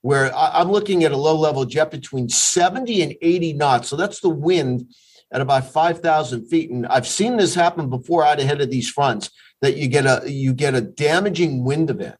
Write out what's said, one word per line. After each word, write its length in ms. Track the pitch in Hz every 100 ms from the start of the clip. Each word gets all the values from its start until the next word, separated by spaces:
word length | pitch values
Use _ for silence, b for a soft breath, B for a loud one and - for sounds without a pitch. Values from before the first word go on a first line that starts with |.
where 340 | 127 139 135 127
I, 240 | 156 160
I'm 120 | 175
looking 340 | 202 202 185 156
at 80 |
a 40 | 139
low-level 480 | 151 160 156 135 127
jet 240 | 135 156
between 400 | 143 - 135 120
seventy 720 | - - 180 180 208 247 208
and 140 | 147 -
eighty 320 | 170 180 165
knots. 360 | 143 147 139 135
So 60 | 143
that's 240 | 196 -
the 100 | 185
wind 640 | 156 156 180 131 123 - b b b _
at 80 | 127
about 320 | 135 135 131
five 280 | 151 170 165
thousand 480 | 165 156 143 120 110
feet. 220 | 165 135
And 160 | 123 117
I've 200 | 131 -
seen 300 | - 220 240
this 180 | 180 170
happen 340 | 170 170 139
before 360 | 127 - 170 151
out 160 | 143
ahead 180 | 139 147
of 100 | 131
these 200 | 127 -
fronts, 400 | - 139 107 - b b _
that 160 | 135 135
you 100 | 135
get 180 | 143 135
a, 240 | 127 -
you 240 | 139 131
get 220 | 123 143 127
a 60 |
damaging 840 | 104 - 147 170 202 165 170 131
wind 260 | 127 147 160
event 280 | 107 98 -